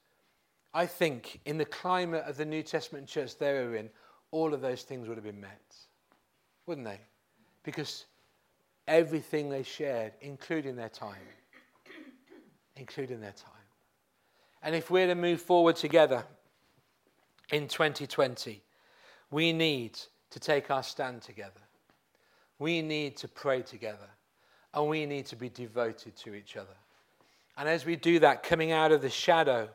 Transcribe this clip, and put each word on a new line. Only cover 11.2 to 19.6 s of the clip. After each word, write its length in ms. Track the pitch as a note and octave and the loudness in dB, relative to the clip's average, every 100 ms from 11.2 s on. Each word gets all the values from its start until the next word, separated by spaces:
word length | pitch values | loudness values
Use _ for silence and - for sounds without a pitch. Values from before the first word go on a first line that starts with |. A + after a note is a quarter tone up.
| F2 - _ - _ _ - - - _ _ - - _ _ D3 | -20 -20 _ -20 _ _ -20 -20 -20 _ _ -20 -20 _ _ -20
including 440 | B2 - C3 A#2+ | -14 -8 -8 -8
their 120 | G#2 | -12
time. 200 | - - - _ _ _ _ _ _ _ _ _ _ | -16 -20 -20 _ _ _ _ _ _ _ _ _ _
And 120 | D#3 | -4
if 160 | E3 D#3+ | -4 2
we're 160 | F3+ F#3 | 4 4
to 80 | |
move 260 | F3 F3 E3 | 4 2 0
forward 360 | - F3 E3+ E3 | 6 8 8 6
together 480 | D3+ E3 D3+ B2 - - _ _ _ _ _ _ _ _ _ _ - | 4 6 6 4 -4 -20 _ _ _ _ _ _ _ _ _ _ -4
in 160 | D3+ C#3+ | -2 -2
twenty 380 | - D#3 C#3+ C#3 | 0 0 0 -4
twenty, 560 | - C3+ A#2+ A#2+ G2+ _ _ _ _ - - _ | 0 0 0 -12 -14 _ _ _ _ -20 -20 _
we 220 | D3 E3 | 0 2
need 460 | E3 | 2